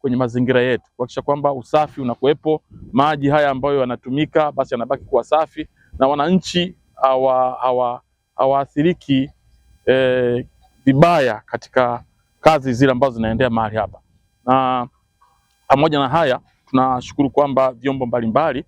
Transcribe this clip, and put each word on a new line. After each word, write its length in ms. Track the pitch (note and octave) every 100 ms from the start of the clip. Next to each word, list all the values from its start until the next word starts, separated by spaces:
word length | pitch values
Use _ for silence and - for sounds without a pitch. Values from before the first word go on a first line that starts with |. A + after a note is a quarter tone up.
kwenye 160 | C#3 B2
mazingira 440 | B2+ B2 B2 B2
yetu, 240 | B2+ A#2 _ -
kuhakikisha 260 | B2 -
kwamba 300 | C3+ D3 C#3+
usafi 480 | C3+ A2+ D3+ D3+ -
unakuwepo, 640 | B2+ A#2 C3 D3+ D#3 D#3 _ - -
maji 360 | A#2+ D3 D3+ C#3
haya 220 | D3+ C#3+
ambayo 300 | C3 C#3+ C#3+
yanatumika 720 | B2+ A#2+ B2 C3+ D3+ D#3+ D3+
basi 220 | C#3 C3
yanabaki 300 | A#2+ A#2 C3+
kuwa 200 | - B2+
safi 440 | A#2 D3+ D3+ - D3+ _ _ -
na 100 | C3+
wananchi 680 | D3 D3+ F#3 - F3+ F3 F3+ _
hawa-, 640 | - C3+ C3 C3 B2+ B2+ B2
hawa-, 400 | B2+ B2+ B2 B2 _ _ _ -
hawaathiriki, 920 | C3 C#3 C#3 - D#3+ F3 - C3+ C3+ _ _ _ _ _ -
e, 600 | C3 C3 B2+ B2 A#2+ C3 _ _ _
vibaya 580 | - C3+ E3+ E3+ B2+ G#2+ -
katika 580 | A#2 - - B2 A#2+ - _ _ _
kazi 320 | D#3 D#3 C3
zile 200 | A#2 C3+
ambazo 240 | B2 C3+ A#2
zinaendea 340 | A2 A2+ B2+
mahali 260 | A#2 A2 A2
hapa. 220 | G2 - _ _ _ _ B2
Na 420 | C3 C3 B2+ B2 _ _ _ _ _ _ _ _
pamoja 300 | C#3 D#3+ D3
na 100 | C3+
haya, 320 | D#3 D#3 B2 _ _ _
tunashukuru 600 | C3 C3 B2+ - - C#3
kwamba 420 | C#3+ C#3+ C3 C3
vyombo 340 | A#2 C3 C3+ B2
mbalimbali 580 | B2 A#2 A2+ D#3+ C3